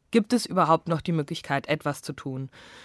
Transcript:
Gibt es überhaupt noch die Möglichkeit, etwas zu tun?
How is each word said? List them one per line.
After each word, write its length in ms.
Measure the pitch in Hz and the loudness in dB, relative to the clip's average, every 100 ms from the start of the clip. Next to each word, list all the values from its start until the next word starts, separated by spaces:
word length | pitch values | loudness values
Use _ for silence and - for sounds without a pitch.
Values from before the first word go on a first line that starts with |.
| _ | _
Gibt 220 | 226 214 | 2 4
es 120 | 240 | 2
überhaupt 440 | - 185 156 160 - | 2 2 4 4 2
noch 140 | 165 | -2
die 100 | - | 0
Möglichkeit, 560 | 165 143 165 - 139 - | -2 -2 -6 -4 -2 0
etwas 340 | 151 147 139 | -2 -2 -6
zu 120 | - | -8
tun? 360 | 139 143 131 135 - - - | -10 -8 -8 -10 -12 -20 -20